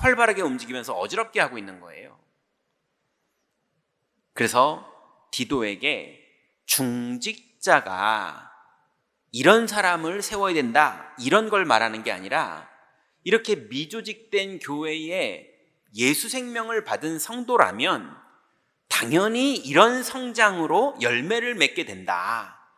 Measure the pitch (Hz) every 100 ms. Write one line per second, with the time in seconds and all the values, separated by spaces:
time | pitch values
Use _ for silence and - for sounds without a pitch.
0 | 254 240 233 190 165 127 117 127 117 95
1 | 104 208 220 208 147 120 98 92 87 76
2 | 123 - _ _ _ _ _ _ _ _
3 | _ _ _ _ _ _ _ _ _ _
4 | _ _ _ - 117 120 139 160 - -
5 | _ _ _ - 113 139 107 98 135 123
6 | 71 - _ _ _ _ - - 131 120
7 | 120 123 196 214 _ _ 185 151 101 92
8 | 104 107 92 73 - - _ _ _ _
9 | _ _ _ 117 143 226 220 208 185 170
10 | 160 196 196 208 196 165 123 127 147 -
11 | - - 123 196 220 202 170 113 113 110
12 | 110 92 95 151 123 78 76 _ _ _
13 | _ _ 180 226 226 185 107 131 156 220
14 | 208 - - 202 196 185 139 147 156 160
15 | 156 185 127 80 - _ _ _ _ 107
16 | 123 151 233 254 247 233 226 226 208 214
17 | 156 160 - 240 240 240 110 98 160 143
18 | 78 - _ _ _ _ _ _ - -
19 | 117 156 208 233 269 226 131 147 226 254
20 | 240 262 247 226 214 180 156 170 277 -
21 | 120 120 156 233 240 226 143 - 117 95
22 | 95 - 185 113 190 - _